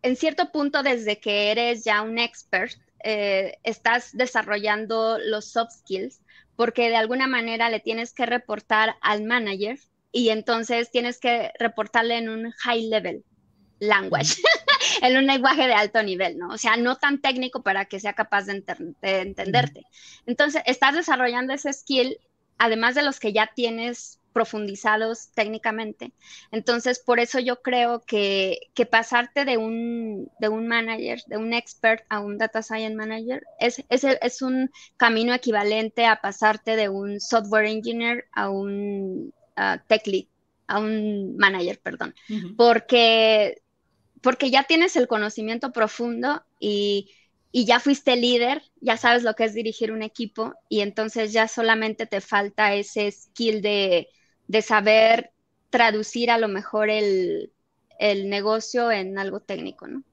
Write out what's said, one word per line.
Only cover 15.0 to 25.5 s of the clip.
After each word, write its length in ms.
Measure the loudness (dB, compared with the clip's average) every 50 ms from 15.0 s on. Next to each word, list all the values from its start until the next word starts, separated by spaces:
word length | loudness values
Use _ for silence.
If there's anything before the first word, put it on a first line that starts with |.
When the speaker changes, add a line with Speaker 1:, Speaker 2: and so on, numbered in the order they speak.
Speaker 1:
en 160 | 4 4 6
un 80 | 6 4
lenguaje 420 | 4 2 4 4 4 4 4 4
de 60 | 4 4
alto 280 | 4 2 2 2 0 0
nivel, 340 | 0 -2 -2 -2 -2 -2
¿no? 100 | -6 -10 -10
O 80 | -8
sea, 200 | -4 0 0 2
no 180 | 2 2 0 0
tan 240 | 0 0 0 0 0
técnico 440 | -2 -2 -2 -2 -6 -6 -8 -4 -2
para 220 | -2 -2 -2 -4
que 140 | _ -8 -8
sea 140 | -6 -6 -4
capaz 300 | -4 -2 0 0 -2 -2
de 100 | -2 -8
enter-, 420 | -8 -8 -10 -10 -10 -10 -14 -12 _
de 200 | -4 -2 0 0
entenderte. 600 | -2 -4 -8 -8 -6 0 2 2 2 2 -6 -16 _ _ _ -20 -20 -20 -20 _ _
Entonces, 360 | -6 0 0 0 0 0 -2 0
estás 300 | 0 2 4 2 2 2
desarrollando 580 | 0 0 0 0 2 2 0 0 -2 -4 -4 -6
ese 200 | -6 -6 -8 -8
skill, 440 | -8 -6 -2 0 0 0 0 -2 -10 _ _ _ _ _ _ _
además 380 | 0 2 2 2 2 0 0 2
de 80 | 2 0
los 160 | 0 -2 -4
que 140 | -6 -2 0
ya 180 | 0 0 0 _
tienes 680 | -4 -4 -4 -4 -4 -6 -8 -8 -10 -14 -20 -20 _ _ _
profundizados 1000 | _ -2 -2 -2 -4 -6 -6 -6 -8 -2 0 0 2 2 0 -2 -4 -8 -12 _ _
técnicamente. 760 | -4 -2 -2